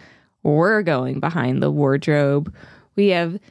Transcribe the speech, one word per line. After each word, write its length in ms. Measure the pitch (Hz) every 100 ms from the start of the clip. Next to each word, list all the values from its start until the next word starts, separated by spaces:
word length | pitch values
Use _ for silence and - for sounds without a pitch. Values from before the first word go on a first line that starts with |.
| - _ _ _
We're 380 | 160 147 180 214
going 400 | 170 135 127 -
behind 420 | 160 170 123 131
the 80 | 147
wardrobe. 840 | 147 139 139 160 147 143 143 151 - - - _ -
We 100 | 202
have 300 | 175 170 196 -